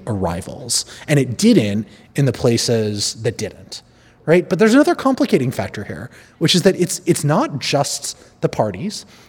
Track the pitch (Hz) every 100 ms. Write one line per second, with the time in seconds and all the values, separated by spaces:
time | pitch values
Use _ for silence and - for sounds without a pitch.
0 | - 101 87 85 85 71 113 - - -
1 | - 143 123 110 220 202 104 101 - -
2 | - - 135 - 123 117 - 113 107 104
3 | - 117 117 - 98 - - - - _
4 | _ _ - 175 - 175 220 262 320 330
5 | 269 262 277 175 127 - 98 - 101 85
6 | 113 - - - 165 180 190 180 175 -
7 | - 165 143 160 320 139 - 143 143 -
8 | - - - _ 123 - 107 90 196 -
9 | - -